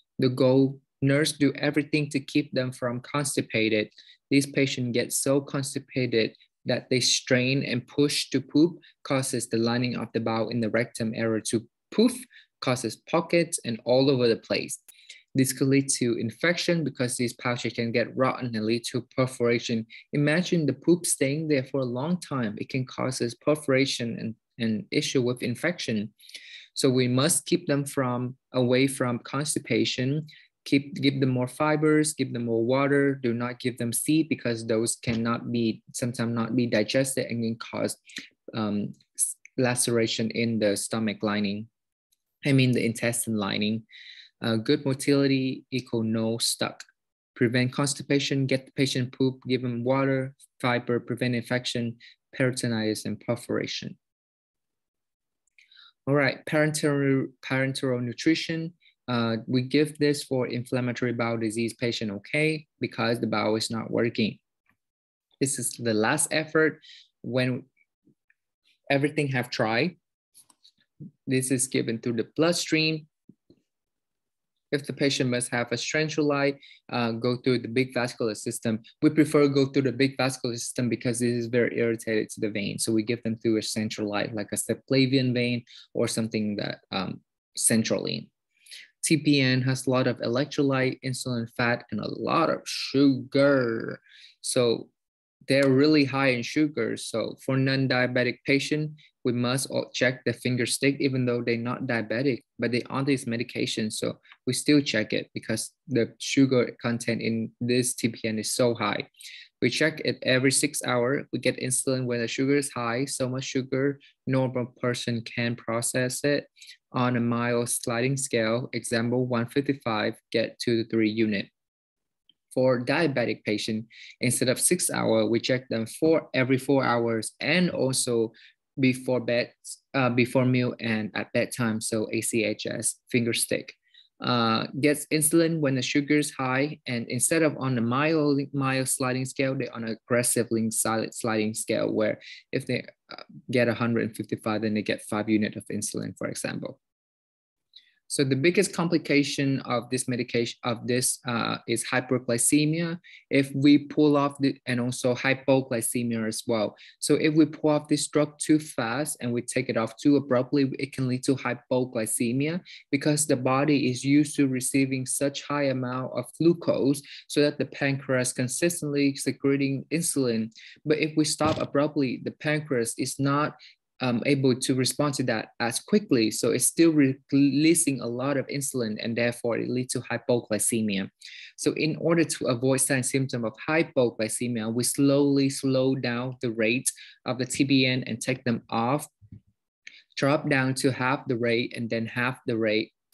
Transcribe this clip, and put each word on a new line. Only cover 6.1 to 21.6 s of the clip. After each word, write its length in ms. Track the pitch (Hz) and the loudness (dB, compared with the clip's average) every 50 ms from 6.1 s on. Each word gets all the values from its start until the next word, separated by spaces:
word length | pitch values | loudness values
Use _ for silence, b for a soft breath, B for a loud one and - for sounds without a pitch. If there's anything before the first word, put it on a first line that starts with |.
| 117 113 110 - - b b b _ _ _ | 2 2 0 0 -4 b b b _ _ _
that 240 | - 104 120 - - | -4 -4 -4 -2 0
they 100 | 127 127 | 0 2
strain 640 | - - - - - - 131 123 123 127 135 139 - | 2 2 0 0 2 2 2 2 4 2 2 0 0
and 240 | - 117 120 120 | 0 -2 -4 -4
push 420 | - - - 143 147 147 - - - | -4 0 2 2 2 2 -2 -4 -2
to 100 | - 135 | -2 -4
poop, 380 | - - - 143 160 180 156 B B B B _ _ | -4 2 4 4 4 4 2 B B B B _ _
causes 420 | - 143 131 131 - - 120 - | -4 -2 -2 -2 -2 -4 -4 -4
the 100 | - - | -2 -2
lining 380 | 113 113 117 117 123 127 123 120 | 0 0 0 0 0 0 -2 -2
of 140 | 117 113 - - | -4 -6 -4 -4
the 60 | 117 | -4
bowel 300 | 113 117 113 113 110 113 | -2 0 0 0 -2 -2
in 100 | 120 120 | -2 -2
the 100 | 113 104 | -2 0
rectum 440 | 104 113 123 - - - 117 110 110 | 0 0 -2 -2 -4 -4 -4 -4 -2
area 260 | 104 113 113 110 107 - | -2 -2 0 0 -2 -2
to 220 | - - - - - _ _ _ _ | -2 -2 -4 -4 -6 _ _ _ _
poof, 200 | - - 226 247 - - - b b b b b b _ | 2 2 2 2 2 -2 -10 b b b b b b _
causes 380 | - 135 123 120 - 110 - - _ - | -2 -2 -2 -2 -2 -6 -8 -10 _ -2
pockets 480 | - 170 170 - 175 170 165 165 - - - | -2 -2 0 2 2 2 2 0 -4 -6 -6
and 160 | 120 113 110 - | -6 -6 -4 0
all 260 | 117 123 131 135 143 | 2 4 4 6 4
over 160 | 139 123 123 | 4 4 4
the 80 | 117 110 | 4 2
place. 440 | 117 - - 101 87 71 - - - _ B B B B B B B B B _ | 2 0 -2 -4 -4 -2 -6 -12 -14 _ B B B B B B B B B _
This 200 | 135 131 135 - | 2 2 2 2
could 160 | - 143 135 | 0 2 4
lead 180 | 135 139 135 135 - - | 4 4 2 2 -2 0
to 180 | 131 117 110 | 0 0 0
infection 640 | - 113 113 - - - 170 180 175 - - 170 165 151 | 0 -2 -6 -4 -2 0 0 0 0 0 0 0 0 0
because 320 | 139 143 - 127 123 - | -2 -2 -2 -4 -2 -2
these 180 | - 123 113 - | -2 -2 -4 -4
pouches 380 | - - 123 120 120 - 117 | -4 -4 -4 -4 -2 -4 -6
can 220 | - - 117 113 113 | -4 -4 -4 -2 0
get 240 | 120 110 - - | 0 -2 -2 0
rotten 360 | 123 131 127 - - 127 120 113 | 0 0 0 0 -2 -6 -4 -4
and 120 | 107 107 | -2 0
lead 180 | 110 120 117 - - | 0 0 -2 -2 -4
to 160 | - 120 - - _ | -6 -6 -6 -4 _
perforation. 680 | - 127 123 - - 120 120 120 117 - - 120 113 113 B B B B B | -2 -2 -2 0 0 2 2 2 0 0 -2 -2 -4 -4 B B B B B
Imagine 540 | - 147 147 147 151 180 180 - 180 170 151 | 0 0 2 2 2 2 2 2 0 2 2
the 80 | 135 131 | 0 -2
poop 320 | - - 165 175 170 - | 0 2 2 2 4 2
staying 420 | - - - 143 135 143 156 160 | -2 -2 0 0 0 0 -2 0
there 160 | 151 151 131 | 0 0 0